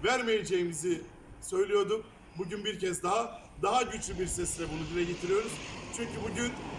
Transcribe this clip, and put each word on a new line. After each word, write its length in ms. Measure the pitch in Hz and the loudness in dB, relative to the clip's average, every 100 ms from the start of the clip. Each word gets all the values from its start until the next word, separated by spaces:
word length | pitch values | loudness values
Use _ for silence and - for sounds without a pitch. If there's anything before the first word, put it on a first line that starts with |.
vermeyeceğimizi 1000 | 190 254 233 220 170 180 175 156 180 160 - - - - | 2 4 4 2 4 2 2 0 0 0 -4 -16 -18 -14
söylüyorduk. 640 | - 185 202 202 190 220 - - - 165 | -2 0 4 4 4 0 -4 -16 -12 -6
Bugün 280 | 185 202 208 | -6 -4 -4
bir 140 | 180 | -2
kez 240 | 185 175 | -2 0
daha, 380 | 180 190 175 - - - | 2 2 0 -6 -14 0
daha 200 | 196 247 | 4 4
güçlü 380 | 240 220 - 175 | 4 -2 -4 -2
bir 80 | 175 | -2
sesle 360 | - 170 - | 0 -2 -2
bunu 320 | 160 156 151 175 | -4 -4 -2 0
dile 160 | 170 | 0
getiriyoruz. 400 | 170 180 196 226 - - - - - | 0 2 2 2 -4 -8 -10 -8 -6
Çünkü 160 | 233 - 220 | -6 -4 -4
bugün 220 | 226 240 - - | -2 -2 -2 -8